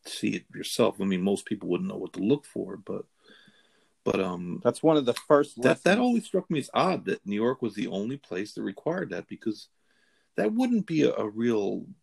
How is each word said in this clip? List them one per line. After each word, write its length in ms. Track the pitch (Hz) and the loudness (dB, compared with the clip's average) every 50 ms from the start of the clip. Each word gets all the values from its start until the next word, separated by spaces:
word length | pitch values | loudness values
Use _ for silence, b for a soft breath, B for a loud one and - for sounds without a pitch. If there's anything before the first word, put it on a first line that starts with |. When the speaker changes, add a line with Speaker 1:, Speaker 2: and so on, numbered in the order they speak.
| _ | _
Speaker 1:
see 240 | - - - - 107 | -12 -10 -4 -4 -2
it 160 | 107 90 - _ - | -2 -4 -8 _ -14
yourself. 480 | 92 92 - - - 120 98 - - | -12 -10 -8 0 2 2 2 2 0
I 40 | 98 | 0
mean, 160 | 98 95 90 | 0 0 2
most 240 | 90 98 101 92 - | 2 0 0 0 -2
people 240 | - 107 101 95 87 | -6 -8 -6 -2 -2
wouldn't 200 | 87 90 92 95 | -2 -2 -2 -4
know 80 | 98 | -6
what 160 | 95 95 - - | -8 -10 -10 -6
to 80 | 92 92 | -4 2
look 220 | 107 139 151 - | 2 2 0 0
for, 320 | - - - 95 92 95 | -10 -8 -8 -8 -8 -10
but, 280 | 95 - - 95 95 - _ _ b b b b b b b b b b b b b b b b _ _ | -14 -10 -10 -8 -8 -10 _ _ b b b b b b b b b b b b b b b b _ _
but, 160 | - - 98 | -2 0 0
um, 420 | 95 92 90 87 87 87 85 - - | 0 -2 -4 -6 -6 -6 -8 0 0
Speaker 2:
That's 200 | 120 117 - - | 0 0 2 2
one 140 | 160 160 | 4 4
of 80 | 151 135 | 4 4
the 80 | 117 117 | 2 -2
first 420 | - - - 151 143 151 - - | -2 2 4 6 6 6 2 -4
Speaker 1:
that, 260 | - 120 127 135 - - | 2 4 4 4 4 4
that 60 | 170 | 4
Speaker 2:
lessons. 80 | 196 233 | 4 4
Speaker 1:
always 260 | 247 247 240 226 190 | 4 2 2 0 -2
struck 240 | - - 190 185 _ | -2 -4 -4 -2 _
me 80 | 170 147 | -2 -2
as 100 | - - - | -2 0 0
odd 320 | 113 147 185 180 - 80 | 2 2 2 2 -2 -2
that 200 | - - - _ | -4 -4 -4 _
New 100 | 95 101 | -4 -2
York 260 | 104 110 120 131 - | 0 2 0 0 0
was 140 | - 113 - | -4 -4 -4
the 120 | 104 104 | -4 -6
only 300 | - 95 95 101 117 135 | -4 -2 -4 -4 -4 -6
place 360 | 139 - - - 92 104 104 - | -8 -10 -8 -6 -6 -6 -6 -8
that 100 | 90 82 | -8 -8
required 460 | 104 98 - _ 151 165 190 - - | -8 -8 -6 _ -4 -4 -4 -4 -6
that, 160 | - 87 - | -6 -8 -8
because 420 | _ 104 - - - - - - _ _ _ _ _ _ _ _ _ _ _ _ _ _ | _ -14 -6 -6 -6 -6 -6 -12 _ _ _ _ _ _ _ _ _ _ _ _ _ _
that 180 | - 202 214 214 | 0 0 2 2
wouldn't 320 | 233 262 247 247 214 185 | 2 2 4 2 2 2
be 180 | - 165 156 - | 2 2 4 4
a, 100 | - - | 4 2
a 120 | - 107 | 2 -4
real 580 | 107 104 110 117 120 117 107 101 98 101 92 - - - _ | -4 -2 0 2 2 2 2 2 0 -2 -4 -8 -12 -18 _